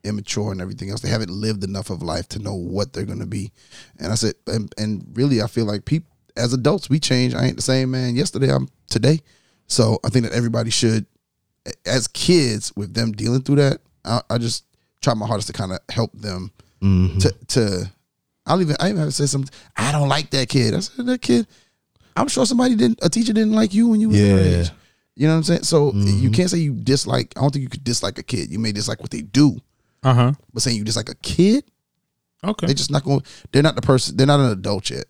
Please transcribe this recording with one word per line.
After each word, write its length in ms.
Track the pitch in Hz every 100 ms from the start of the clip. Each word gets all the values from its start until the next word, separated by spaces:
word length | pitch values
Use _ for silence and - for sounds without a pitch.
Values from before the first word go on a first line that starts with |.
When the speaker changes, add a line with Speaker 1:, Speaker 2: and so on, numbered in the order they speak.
Speaker 1:
immature 480 | 101 104 101 - 104
and 80 | 95
everything 300 | 92 - 95
else. 100 | 110
They 80 | -
haven't 220 | 113 101
lived 340 | 95 110 104
enough 260 | 95 98 92
of 120 | 87
life 260 | 85 87 87
to 100 | 107
know 160 | 101
what 380 | 98 90 92 101
they're 120 | -
gonna 220 | 101 101 92
be. 240 | 101 95 _ _ - - _
And 140 | 82
I 20 |
said, 200 | 110 110 - -
and, 260 | 113 101 -
and 260 | 107 104 -
really, 280 | 117 143 123
I 60 | 104
feel 160 | -
like 200 | 110 101 -
peop-, 200 | 156 - _ _ -
as 160 | 120
adults, 360 | 131 117 202 -
we 120 | 151
change. 340 | - 127 123
I 100 | 123 127
ain't 100 | -
the 60 |
same 280 | - 131 131
man 240 | 127 127
yesterday. 340 | 120 190 - 135
I'm 140 | 135 131 _ _
today. 320 | 110 123 160 _ _ _ _ _
So 320 | - 113 110
I 40 | -
think 160 | 127
that 80 | 117
everybody 380 | 117 117 120 113
should, 340 | - 117 110 - _ _ _ _ _ -
a-, 60 | -
as 220 | - 127 -
kids, 680 | - - 175 131 104 - -
with 180 | 101
them 160 | 101 113
dealing 320 | 104 110 127
through 140 | 131 143
that, 240 | 139 - _ _
I, 180 | - 117 -
I 80 | 117
just 260 | 117 - _ _ _ _
try 120 | -
my 120 | 113 104
hardest 220 | 107 -
to 40 |
kinda 280 | - 92 95 -
help 220 | - 113
them 400 | - 104 92 95 _ _ _
Speaker 2:
Mm-hmm. 380 | 98 92 92 101
Speaker 1:
to, 140 | 92 - -
to, 420 | 131 107 92 95 _ _ _ _ _ -
I'll 140 | 170
even, 140 | 170 147
I 120 | 185
even 80 | 202
have 100 | 151
to 40 |
say 140 | - 143
something. 240 | 143 135 - _ -
"I 140 | 120
don't 180 | 147 139
like 220 | 139 160
that 180 | 139 123
kid." 260 | 139 113
I 40 | -
said, 280 | 196 - 247
"That 140 | 254
kid, 280 | - 240 220 _ _ _ _ _ _
I'm 140 | - 262
sure 180 | 254 254
somebody 300 | 247 254 220
didn't, 240 | 240 226
a 60 | 175
teacher 240 | 220 233
didn't 180 | 214 220
like 220 | 214 220
you 140 | 196 233
when 120 | 214
you 100 | 220
was 60 | 208
their 240 | 202 196
Speaker 2:
Yeah. 200 | 92 87
Speaker 1:
age." 100 | 87 - _ _ _ -
You 100 | 151
know 60 |
what 60 | 160
I'm 40 |
saying? 200 | 156 170
So 220 | - 160 147
you 80 | 101
Speaker 2:
Mm-hmm. 260 | 101 98 123
Speaker 1:
can't 180 | 113 180
say 100 | 175
you 140 | 151
dislike, 600 | 113 110 135 - - - -
I 40 |
don't 120 | 139
think 120 | 143
you 40 | 127
could 140 | -
dislike 340 | 120 120 - -
a 40 |
kid. 300 | - 107 71
You 80 | 98
may 100 | 113
dislike 300 | 101 - 110
what 100 | -
they 120 | -
do. 360 | - 131 147 - _ _ _ _
Speaker 3:
Uh-huh. 300 | 135 123 123 143 _
Speaker 1:
But 80 | 113
saying 140 | 117 117
you 80 |
dislike 240 | 104 107 104
a 80 | -
kid, 480 | - - 185 254 - _ _ _ _ _ _ _
Speaker 3:
Okay. 240 | 175 - 170
Speaker 1:
they 60 |
just 180 | 139 -
not 100 | 143
gonna, 200 | 135 139 - - -
they're 140 | 135
not 100 | 151
the 80 | 123
person, 340 | 120 131 - -
they're 120 | 135
not 100 | 143
an 140 | 131
adult 360 | 98 104 101 -
yet. 180 | 65